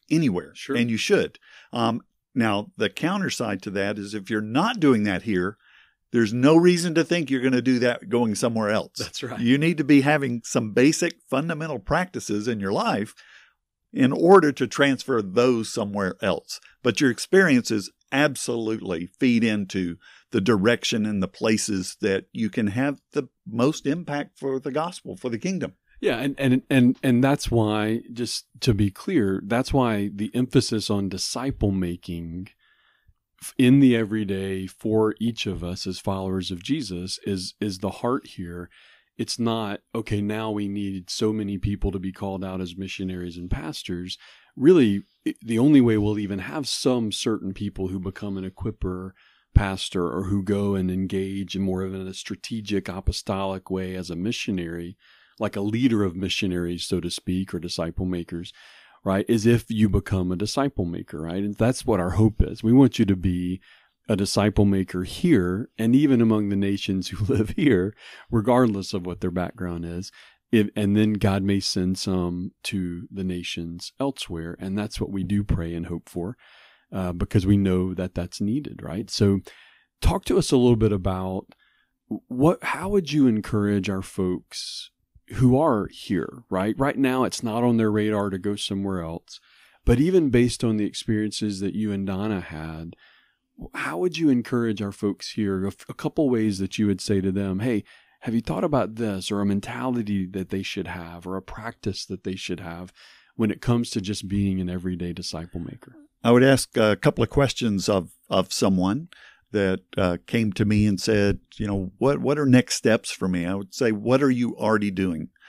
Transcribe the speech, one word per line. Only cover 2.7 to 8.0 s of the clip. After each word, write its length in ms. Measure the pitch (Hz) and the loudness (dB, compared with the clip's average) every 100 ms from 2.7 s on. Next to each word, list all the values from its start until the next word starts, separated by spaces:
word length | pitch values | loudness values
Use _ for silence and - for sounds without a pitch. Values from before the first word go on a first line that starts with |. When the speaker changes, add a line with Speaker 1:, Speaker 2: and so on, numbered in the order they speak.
| - | -4
Speaker 1:
the 120 | 107 | -4
counter 420 | - 160 196 156 | -2 -4 -2 -4
side 300 | - 113 98 | -4 -4 -6
to 80 | 104 | -4
that 260 | 98 98 104 | -4 -2 -4
is 160 | 101 | -8
if 160 | 107 95 | -10 -4
you're 100 | 110 | -4
not 400 | 107 127 220 233 | 0 0 0 2
doing 220 | 147 113 | 4 4
that 180 | 104 90 | 2 -2
here, 360 | 110 92 92 - _ _ _ _ _ | 0 0 -2 -6 _ _ _ _ _
there's 200 | 120 107 | 0 0
no 240 | 123 135 165 | 2 4 6
reason 380 | 180 175 175 | 6 4 2
to 100 | 160 | 0
think 260 | 156 175 135 | 2 0 0
you're 120 | 135 | 0
gonna 180 | 131 123 | 2 2
do 160 | 123 123 | 2 2
that 280 | 120 120 | 2 0